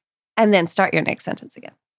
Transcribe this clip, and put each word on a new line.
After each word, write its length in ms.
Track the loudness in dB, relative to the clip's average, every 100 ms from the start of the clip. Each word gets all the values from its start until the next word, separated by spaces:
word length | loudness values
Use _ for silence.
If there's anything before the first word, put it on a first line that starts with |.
| _ _ _ 0
and 160 | 4
then 140 | 4 2
start 260 | 0 0
your 100 | 0
next 220 | -4 -6
sentence 320 | -8 -10 -14 -20
again. 160 | -20 _ _